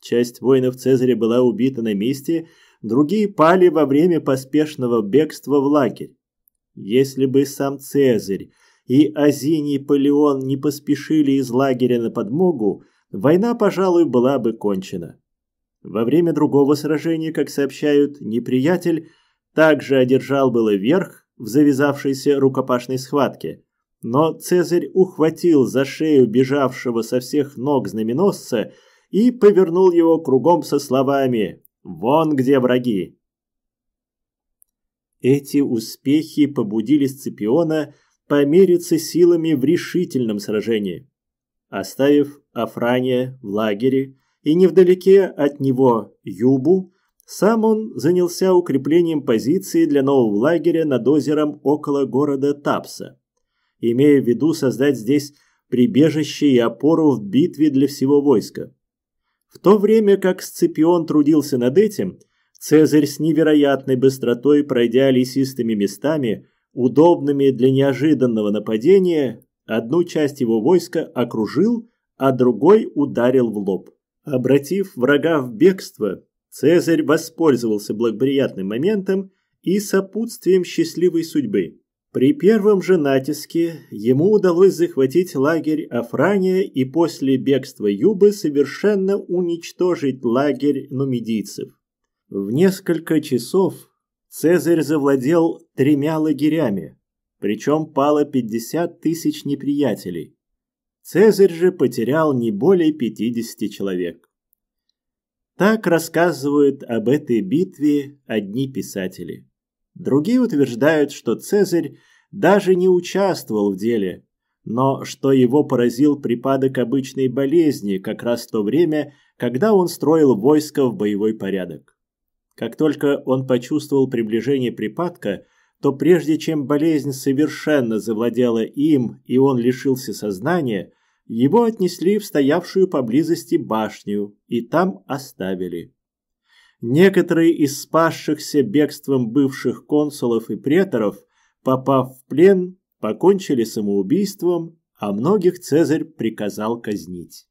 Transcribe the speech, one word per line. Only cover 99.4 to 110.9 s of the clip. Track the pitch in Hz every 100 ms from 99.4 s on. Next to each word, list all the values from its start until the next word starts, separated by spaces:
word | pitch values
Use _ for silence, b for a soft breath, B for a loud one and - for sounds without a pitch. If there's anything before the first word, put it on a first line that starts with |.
неприятелей. | 143 139 135 143 139 98 95 85 76 _ _ _ _ _ _ _
Цезарь | - 156 220 196 196
же | 165 180
потерял | - 127 123 113 147 156 131
не | 117
более | 101 139 196 156
пятидесяти | 151 113 110 110 117 113 - 104
человек. | - 98 92 87 82 _ _ _ _ _ _ _ _ _ _ _ _ _ _
Так | 190 220 208
рассказывают | 165 160 160 175 143 139 143 143 135
об | 127 113 107
этой | 147 - 120
битве | 98 131 185 - 147 147 139 143 _
одни | 110 98 107 135
писатели. | 123 92 101 92 - 85 - _ _ _ _ _ -
Другие | 87 135 156 247
утверждают, | 240 147 135 117 143